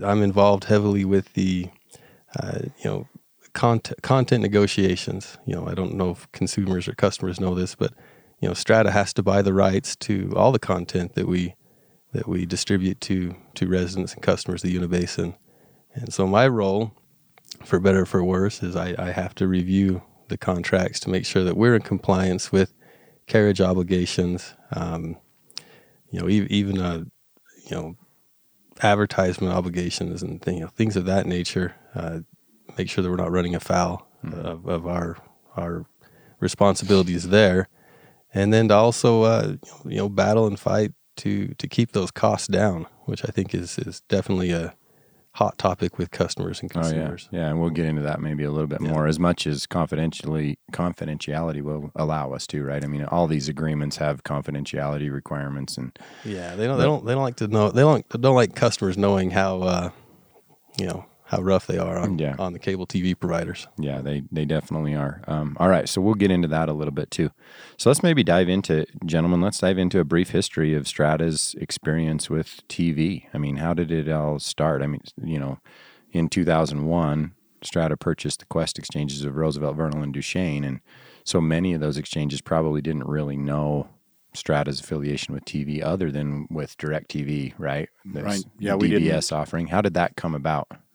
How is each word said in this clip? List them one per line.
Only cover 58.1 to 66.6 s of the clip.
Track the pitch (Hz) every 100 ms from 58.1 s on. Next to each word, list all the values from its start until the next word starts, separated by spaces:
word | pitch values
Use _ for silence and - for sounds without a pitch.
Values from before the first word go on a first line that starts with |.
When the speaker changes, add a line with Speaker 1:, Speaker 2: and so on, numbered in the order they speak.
| 120 131 127
Speaker 1:
like | 104 -
customers | 117 - 98 92
knowing | 101 98 92
how, | 98 95 92
uh, | 92 90 85 - _ _ _ _ _ _ _ -
you | 92
know, | 90 - _ -
how | 98
rough | 92 95 -
they | 90
are | 90 87
on, | 107 85
Speaker 2:
Yeah. | 73 69
Speaker 1:
on | 92
the | 87
cable | - 95 90
T | 95
V | 90
providers. | 87 87 85 85 - - -
Speaker 2:
Yeah, | 73 67
they, | 67 71 69
they | 78 73
definitely | 78 - 80 76 73
are. | 71 82 -
Um, | 76 76 73
all | 90
right, | 85 -
so | 98
we'll | 98
get | 104 101
into | 90 82
that | 78